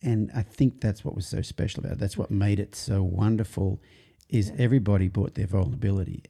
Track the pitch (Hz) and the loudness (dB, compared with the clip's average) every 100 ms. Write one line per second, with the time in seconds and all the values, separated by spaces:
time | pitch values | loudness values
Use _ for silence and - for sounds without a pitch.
0 | 160 110 107 - 101 - 135 - 110 101 | 0 0 0 -4 -6 0 0 2 -2 -2
1 | - - 92 - - - - - - 90 | -6 -6 -6 -6 -6 -4 -4 -4 -6 -4
2 | 98 - - 101 101 101 101 - - 98 | -4 -4 -2 2 2 2 -2 -8 -2 0
3 | 95 90 104 110 107 - 95 98 - - | 0 2 2 2 0 -2 -2 -2 -8 -20
4 | _ _ _ 120 98 - 123 131 101 101 | _ _ _ 0 0 2 4 4 4 4
5 | 95 104 - - 101 98 90 - 101 98 | 2 0 -2 -2 -2 0 0 0 0 0
6 | 92 - - | -2 -8 -10